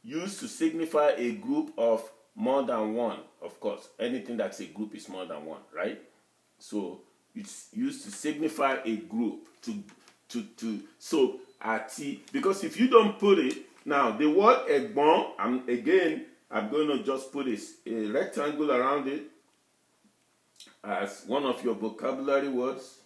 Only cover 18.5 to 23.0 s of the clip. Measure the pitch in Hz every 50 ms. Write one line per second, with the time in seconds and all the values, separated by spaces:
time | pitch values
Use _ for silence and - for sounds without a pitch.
18.5 | 151 147 151 147 127 123 127 135 143 147 131 135 143 151 - - _ _ _ _
19.5 | _ _ _ _ _ _ _ _ _ _ _ _ _ _ _ _ _ _ _ _
20.5 | _ _ - - _ _ - 104 101 92 101 98 - - - 95 120 143 143 131
21.5 | 120 - - 120 110 98 107 110 - - - 131 131 135 135 139 139 139 139 139
22.5 | 127 120 123 131 127 - - - - -